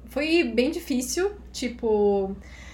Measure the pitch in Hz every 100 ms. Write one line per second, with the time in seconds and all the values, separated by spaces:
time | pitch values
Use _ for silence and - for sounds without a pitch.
0 | - 269 311 339 247 226 269 330 - 254
1 | - 349 403 - - - 240 - 226 208
2 | 208 202 190 196 - - -